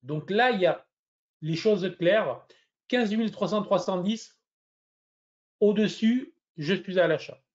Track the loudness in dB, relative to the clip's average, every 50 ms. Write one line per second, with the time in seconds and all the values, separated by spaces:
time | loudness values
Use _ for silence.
0 | -8 -8 -8 -8 -6 -2 2 4 4 4 4 4 2 2 2 0 _ _ _ _
1 | _ _ _ _ _ _ _ _ -6 -4 -4 0 2 2 2 2 0 -6 -6 0
2 | 2 2 2 2 0 -2 -6 -8 -12 _ -20 _ _ _ _ _ _ _ 0 0
3 | 0 0 0 0 -2 -2 -2 -4 -4 -2 -2 -2 0 0 0 0 0 -2 -4 -2
4 | -2 -2 -4 -4 -8 -18 _ _ _ _ _ _ _ _ _ _ _ _ _ _
5 | _ _ _ _ _ _ _ _ _ _ _ _ 2 2 4 2 0 0 -2 0
6 | 0 2 2 0 -4 -8 _ _ _ _ _ -8 -2 -2 -2 -2 -4 -4 0 0
7 | 2 2 0 -2 -4 -12 -20 _ _ _ _